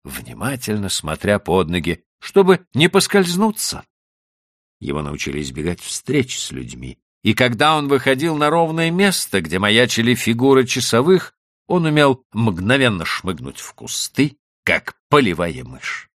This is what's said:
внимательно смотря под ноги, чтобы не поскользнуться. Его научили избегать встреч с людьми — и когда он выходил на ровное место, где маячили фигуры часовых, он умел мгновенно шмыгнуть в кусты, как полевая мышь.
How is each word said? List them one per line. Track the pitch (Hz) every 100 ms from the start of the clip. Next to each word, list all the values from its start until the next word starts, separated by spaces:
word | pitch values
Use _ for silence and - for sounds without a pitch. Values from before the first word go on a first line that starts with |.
внимательно | 73 67 120 - 113 131 110 107 98
смотря | - 76 78 95 104
под | - 92 80
ноги, | 90 85 82 _ _
чтобы | - 196 185 180 _
не | 123 175
поскользнуться. | 196 - 202 175 175 220 - - - - _ _ _ _ _ _ _ _ -
Его | 64 73
научили | 73 76 76 73
избегать | 69 69 78 87
встреч | - - - 143 127 -
с | -
людьми — | - 60 - - - _ _
и | 107
когда | - 127 113 151 156
он | 143
выходил | 139 135 135 165 151
на | 147
ровное | 165 165 160 165
место, | 175 202 - - 95
где | 80 90
маячили | 104 110 123 - 117
фигуры | 120 - 117 135 131 127
часовых, | 131 - 117 147 185 - _ _ _ -
он | 180 160
умел | 151 143 131 _
мгновенно | 104 113 85 98 139 127 92 78
шмыгнуть | - - 82 65 -
в | -
кусты, | - - - - - 135 - _ _
как | - 82 - - -
полевая | 147 110 82 85 65
мышь. | 64 131 - - -